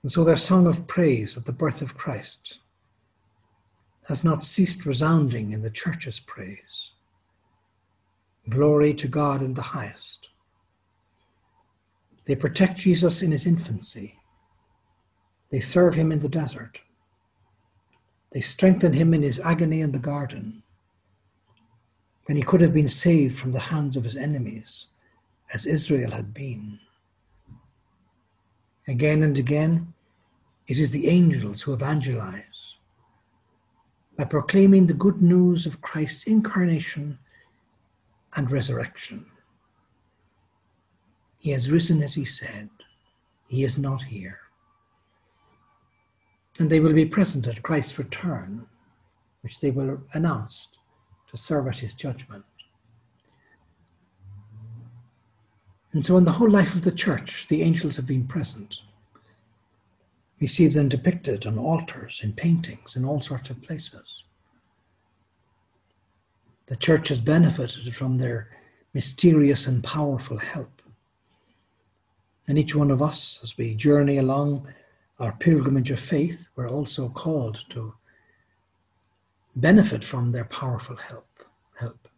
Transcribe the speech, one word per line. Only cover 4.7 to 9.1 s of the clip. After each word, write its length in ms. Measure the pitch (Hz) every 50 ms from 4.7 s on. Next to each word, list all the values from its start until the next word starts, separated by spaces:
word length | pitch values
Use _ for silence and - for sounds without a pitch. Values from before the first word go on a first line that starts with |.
| - - -
resounding 680 | 147 135 123 156 156 165 165 147 131 117 117 107 104
in 100 | 107 110
the 80 | 107 110
church's 500 | 110 - - 175 165 165 - 135 110 -
praise. 720 | _ - - - 98 92 101 - _ _ - - - - _ _ _ _ _ _ _ _ _ _ _ _ _ _ _ _ _ _ _ _ _ _ _ _ _ _ _ _ _ _ _ -
"Glory 460 | 110 131 147 151 147 147 147 151 147
to 140 | 147 -
God 340 | 131